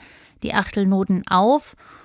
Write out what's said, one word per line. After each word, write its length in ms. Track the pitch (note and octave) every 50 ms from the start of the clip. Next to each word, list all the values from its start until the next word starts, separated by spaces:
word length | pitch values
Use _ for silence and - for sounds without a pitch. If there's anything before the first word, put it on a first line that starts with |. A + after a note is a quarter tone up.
| - - - - - _ _ -
die 100 | - A3
Achtelnoten 720 | - G#3+ F#3+ - - G3+ G3 F#3+ G3 F#3+ G3 - F#3+ F3+ -
auf 480 | - F#3 F#3 G3+ A#3 C#4+ D4 - - - _ - - - - -